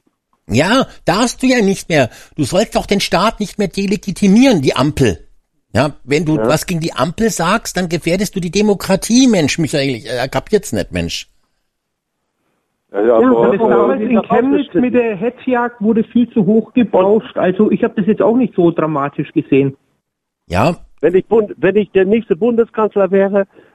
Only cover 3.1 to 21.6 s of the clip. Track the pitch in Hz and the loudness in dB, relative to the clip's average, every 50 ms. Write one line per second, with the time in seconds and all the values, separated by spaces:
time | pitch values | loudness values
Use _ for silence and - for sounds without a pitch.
3.1 | - 170 190 226 - - 214 - - - 208 175 - 196 196 196 214 - - - | -2 0 0 0 -2 -4 -8 -8 -6 -6 -6 -4 -4 -4 -4 -2 -4 -4 -4 -8
4.1 | 165 - 208 196 190 226 262 277 240 160 131 - - - 127 151 - - 139 110 | -4 0 2 4 6 6 6 4 4 2 0 0 0 0 -2 -2 0 2 2 0
5.1 | 85 - - - _ _ _ _ _ _ _ _ - 104 139 151 131 - - 120 | 0 -2 -10 -20 _ _ _ _ _ _ _ _ -2 0 0 0 -4 -8 -6 -2
6.1 | 143 151 175 151 156 151 110 120 151 160 - - 185 160 156 175 - - 131 175 | -2 -2 0 0 -2 0 0 0 0 -2 -2 -4 -6 -4 -4 -6 -4 -4 -4 -4
7.1 | 160 - 226 226 - - 170 170 202 226 - - - 180 185 170 170 160 - 170 | -2 -2 -2 -2 -2 -2 -2 -2 -2 -2 -4 -6 -6 -6 -4 -4 -4 -4 -2 -2
8.1 | 170 185 208 - - 196 175 180 160 196 214 214 196 - - - 190 190 - - | -2 -2 -4 -4 -6 -6 -6 -4 -2 0 0 0 0 0 0 -2 -2 -2 0 2
9.1 | 226 254 269 254 220 185 151 127 - - 160 131 - 147 139 139 127 110 - 107 | 2 4 4 4 4 2 2 0 0 -2 -2 -2 -2 -2 -2 -2 -4 -6 -6 -8
10.1 | 127 120 123 131 - 135 - - - 196 - - - 101 85 - - 87 85 82 | -6 -6 -4 -4 -4 -6 -4 -2 -2 -2 -2 -2 -6 -6 -6 -4 -4 -6 -6 -6
11.1 | - - - _ _ _ _ _ _ _ _ _ _ _ _ _ _ _ _ _ | -6 -10 -14 _ _ _ _ _ _ _ _ _ _ _ _ _ _ _ _ _
12.1 | _ _ _ _ _ _ _ _ _ _ _ _ _ _ _ _ - 98 104 117 | _ _ _ _ _ _ _ _ _ _ _ _ _ _ _ _ -4 -2 2 2
13.1 | 120 113 233 262 247 113 117 117 - - - - 120 117 202 - 269 - 214 247 | 4 4 4 4 4 4 2 2 2 2 2 2 2 2 2 0 0 -2 -2 0
14.1 | 240 226 - - 202 233 247 269 277 294 269 - - 175 247 254 214 247 233 226 | 0 0 0 0 0 0 2 2 0 0 -2 -2 -2 -2 0 0 0 0 0 0
15.1 | 214 170 202 247 247 - - 262 247 240 240 240 240 - 202 220 226 226 220 - | -4 -4 -6 -6 -6 -6 -4 -2 -2 -2 -2 -4 -6 -4 -2 0 0 0 0 0
16.1 | - 240 247 - - 240 190 180 214 226 220 - - 254 233 - - 175 185 196 | 0 0 0 0 0 -2 0 2 2 0 0 0 0 -2 0 2 2 2 2 4
17.1 | 214 220 - - - - - 185 180 185 214 202 - - 233 220 - 226 175 196 | 2 0 0 -4 -6 -2 -2 0 2 2 2 2 2 0 -2 -2 -2 -2 0 0
18.1 | 214 - - 196 233 254 247 180 - - 170 170 165 - 156 156 156 143 139 143 | 0 2 2 2 2 2 0 -2 0 2 0 2 2 0 -2 -2 -2 -4 -4 -6
19.1 | - - 147 - - 160 147 - 143 135 139 139 135 _ _ _ _ _ _ _ | -6 -8 -10 -6 -6 -8 -2 0 2 2 2 0 -2 _ _ _ _ _ _ _
20.1 | _ _ _ _ _ _ _ - 82 90 113 165 175 - - - - - - 165 | _ _ _ _ _ _ _ -6 -2 0 0 0 -2 -4 -10 -20 -10 -2 -2 0
21.1 | 180 185 - - 208 226 208 196 - - | 0 0 0 2 0 0 0 0 -4 -2